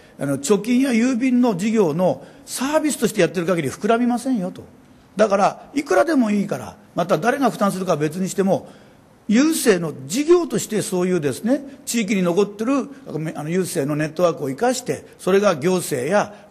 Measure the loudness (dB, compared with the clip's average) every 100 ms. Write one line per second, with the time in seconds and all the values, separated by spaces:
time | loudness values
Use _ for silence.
0 | -20 -8 -4 -2 0 0 2 2 2 2
1 | 2 0 2 4 2 2 0 2 2 2
2 | 0 0 -8 -20 -12 -6 -2 0 0 0
3 | 0 2 0 0 -2 -2 -2 -2 0 2
4 | 0 -2 -2 -4 -4 -10 -18 -20 -20 -20
5 | -8 0 2 4 2 0 -6 -6 0 2
6 | 4 2 2 0 -2 -6 -8 -16 -8 -4
7 | 0 0 0 0 0 2 0 0 -2 0
8 | -2 -2 -4 0 0 0 -4 -20 -20 -20
9 | _ _ 0 2 2 2 2 2 0 -8
10 | -6 -2 4 4 4 -4 -2 -4 -2 -2
11 | 0 0 -2 -2 0 0 -2 -14 -6 -4
12 | 0 0 2 2 0 -2 -2 -2 -2 -10
13 | -10 -8 -8 -8 -4 -2 -2 -2 -2 -2
14 | -4 0 0 0 -6 -2 0 0 -4 -8
15 | -10 -6 0 2 2 2 0 0 -2 -4
16 | 0 0 -2 -8 -14